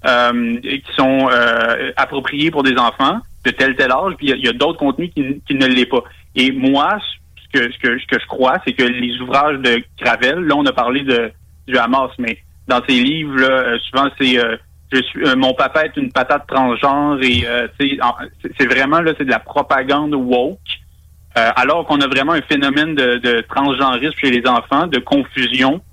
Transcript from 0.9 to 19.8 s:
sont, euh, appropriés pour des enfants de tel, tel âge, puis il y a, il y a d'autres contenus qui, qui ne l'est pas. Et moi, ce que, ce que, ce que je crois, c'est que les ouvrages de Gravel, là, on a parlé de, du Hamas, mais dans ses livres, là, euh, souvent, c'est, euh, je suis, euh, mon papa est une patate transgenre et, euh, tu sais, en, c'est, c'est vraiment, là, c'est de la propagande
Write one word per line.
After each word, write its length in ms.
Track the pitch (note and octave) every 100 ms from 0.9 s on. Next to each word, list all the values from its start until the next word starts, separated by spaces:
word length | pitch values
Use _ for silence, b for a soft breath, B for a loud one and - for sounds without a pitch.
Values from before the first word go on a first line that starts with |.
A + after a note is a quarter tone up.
| -
sont, 320 | C3+ C3+ C3
euh, 600 | A#2+ A#2+ A#2 A2+ A#2 C3+ C3
appropriés 540 | C3+ C#3 C3 C#3+ D#3
pour 120 | D#3
des 140 | C3+ B2+
enfants 420 | A#2+ - C#3 G3+ - -
de 60 | C3
tel, 260 | - C3+ C3
tel 160 | C3+
âge, 220 | B2+ F#3+ F3
puis 100 | C#3+
il 40 |
y 20 |
a, 40 | B2+
il 80 |
y 40 | B2+
a 40 |
d'autres 260 | A#2 C#3+ E3
contenus 320 | C#3+ C3 E3+
qui, 260 | D#3 C3+ C#3 -
qui 80 |
ne 120 | C#3 C3
l'est 200 | B2+ A#2+
pas. 160 | B2+ - B B
Et 160 | - C3
moi, 460 | C#3 C3 C#3 D#3 G#3 - - - - -
ce 60 | C#3
que, 140 | A#2+
ce 60 | -
que, 200 | B2+ B2
ce 80 | -
que 140 | B2
je 60 | -
crois, 320 | - B2+ F3+ -
c'est 60 |
que 100 | B2
les 360 | B2 B2 B2 A#2+
ouvrages 380 | B2+ C3+ D3 C#3
de 220 | B2+ A#2+ B2 -
Gravel, 400 | B2 A#2 B2+ D#3+
là, 140 | E3+ C#3+
on 100 | C#3+
a 60 |
parlé 300 | B2+ A#2+ C3
de, 260 | C#3 B2 A2+ - - - -
du 80 | B2+
Hamas, 320 | A#2+ C3+ B2+ -
mais 200 | A#2 A2+ - - -
dans 120 | B2 A#2+
ses 120 | B2+
livres, 360 | B2+ D#3+ D3+ C3+
là, 100 | C3
euh, 300 | C3 B2+ A#2+ -
souvent, 180 | C3 C#3 -
c'est, 180 | C3 B2
euh, 180 | A#2 B2 - - -
je 100 | C3+
suis, 220 | B2+ -
euh, 120 | D3+ C3
mon 180 | C3
papa 300 | B2+ C3+ D#3+ D#3
est 100 | D3
une 140 | C3
patate 340 | - B2 D3 -
transgenre 760 | C3+ C3 A2+ C#3+ C#3 D3 C#3
et, 220 | C3 A#2+ A#2+
euh, 220 | A#2+ A#2 -
tu 120 | C#3
sais, 120 | C#3
en, 120 | B2 A#2+ B2+ -
c'est, 100 | - -
c'est 80 | B2
vraiment, 340 | B2+ C3+ D#3+
là, 120 | E3 D3+
c'est 80 |
de 60 | C#3
la 80 | A2+
propagande 760 | - D3 C#3 C#3